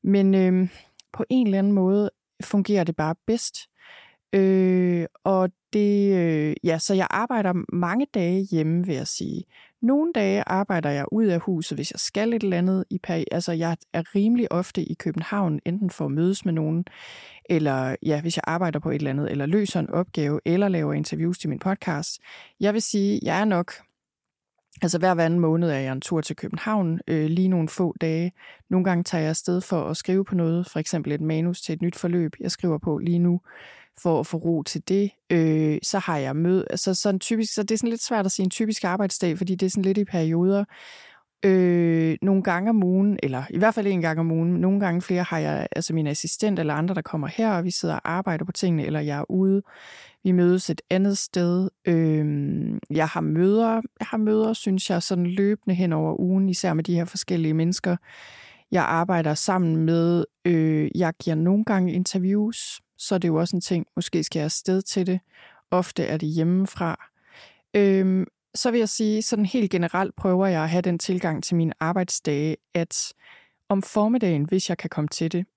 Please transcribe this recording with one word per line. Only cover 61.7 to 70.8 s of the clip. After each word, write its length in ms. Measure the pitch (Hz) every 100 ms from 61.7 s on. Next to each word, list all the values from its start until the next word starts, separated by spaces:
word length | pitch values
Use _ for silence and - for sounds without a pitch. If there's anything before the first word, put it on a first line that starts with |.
| 196 180
interviews, 880 | 180 185 190 180 208 214 226 - - _ _
så 180 | - 190
er 40 |
det 80 | 170
jo 80 | 156
også 200 | 175 175
en 60 |
ting, 240 | - 175 - -
måske 280 | - 175
skal 160 | 151 165
jeg 60 | 151
afsted 360 | - - 190
til 260 | - 202 180
det. 120 | 185 _ - - - _
Ofte 320 | 180 175 -
er 140 | 151 156
det 120 | 156
hjemmefra. 800 | 160 165 185 190 - 170 - - _ _ - - _ _
Øhm, 540 | 208 196 190 190 185 180 _ _ -
så 160 | 247
vil 60 | 233
jeg 120 | 214
sige, 320 | - 214 214
sådan 240 | - 214 202
helt 260 | 254 202
generelt 440 | 180 170 180 196 -
prøver 320 | 190 180 190
jeg 160 | 165
at 60 | 156
have 120 | 175